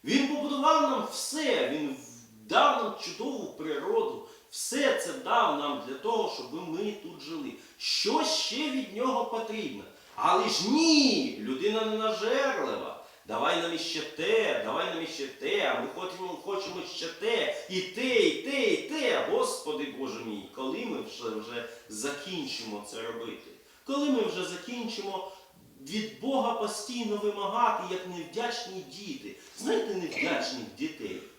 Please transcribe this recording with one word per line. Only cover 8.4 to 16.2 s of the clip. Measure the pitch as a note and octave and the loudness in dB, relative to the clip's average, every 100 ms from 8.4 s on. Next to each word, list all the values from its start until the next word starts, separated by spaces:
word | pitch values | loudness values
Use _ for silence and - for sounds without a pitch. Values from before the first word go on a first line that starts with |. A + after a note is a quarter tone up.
| - A#3 D4+ | 0 -2 0
від | C4 G#3 G3+ | -2 -2 0
нього | C4 A#3+ - | 0 2 0
потрібно? | A3+ A3 G#3+ E3+ G#2 - - - - | -2 -4 -4 -4 -8 -12 -20 -16 0
Але | - F#4 - | 4 6 4
ж | - G3 | 2 4
ні, | D4 E4 D4+ B3+ F#3 B2 - | 6 10 10 8 6 2 -4
людина | B2 C3 G3+ A3 A3 | -4 0 2 2 0
не | G#3+ | 2
нажерлива. | A3 G#3+ G#3+ C4+ C#4 - - - - - - - - | 0 2 2 4 4 2 -2 -2 -6 -10 -16 -20 -6
Давай | A#2 B2 D#3+ | 0 2 2
нам | E3+ | 0
іще | D#3+ - D#3 | -2 -2 -4
те, | - - F3+ A3+ G3+ - - | -6 -2 4 4 4 2 0
давай | - F#3 | 0 -2
нам | E3 | -2
іще | D#3 - C3 | -4 -6 -8
те, | - C#3+ G3+ F3+ - | -4 0 2 2 0
а | |
ми | - E3+ | -2 -6
хочемо, | F#3 F3+ | -8 -6